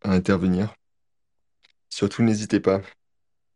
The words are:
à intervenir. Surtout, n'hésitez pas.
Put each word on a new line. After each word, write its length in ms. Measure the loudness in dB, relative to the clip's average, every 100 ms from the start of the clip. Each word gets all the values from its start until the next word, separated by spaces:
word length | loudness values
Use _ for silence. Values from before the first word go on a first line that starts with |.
à 100 | -2
intervenir. 600 | 0 2 0 0 -2 -4 -8 _ _ _ _ _ _ _ _ _ _ _
Surtout, 340 | -6 -4 0
n'hésitez 380 | 2 2 0 0
pas. 220 | 2 0 -2 -18 _ _ _ _ _